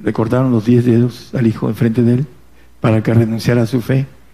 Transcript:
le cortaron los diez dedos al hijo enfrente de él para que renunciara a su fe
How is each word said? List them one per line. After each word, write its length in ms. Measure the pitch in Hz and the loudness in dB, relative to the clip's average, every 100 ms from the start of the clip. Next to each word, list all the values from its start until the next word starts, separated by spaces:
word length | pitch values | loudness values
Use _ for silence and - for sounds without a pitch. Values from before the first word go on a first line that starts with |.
le 100 | - | -6
cortaron 380 | 110 113 123 131 | -4 0 0 2
los 140 | 117 110 | 0 2
diez 200 | 123 123 | 2 4
dedos 480 | 117 120 113 - | 2 2 -4 -8
al 140 | - 117 | -2 0
hijo 220 | 110 123 | 0 -4
enfrente 340 | 110 117 113 | -2 -2 2
de 120 | 117 123 | 2 0
él 120 | 156 - - - - - | -2 -12 -20 -20 -20 -6
para 200 | 123 110 | -2 0
que 120 | 104 | 2
renunciara 500 | 113 110 110 - 120 | 2 0 -2 -2 0
a 40 | 110 | 0
su 140 | 127 | -2
fe 240 | 110 135 135 - - | -2 -2 -4 -10 -20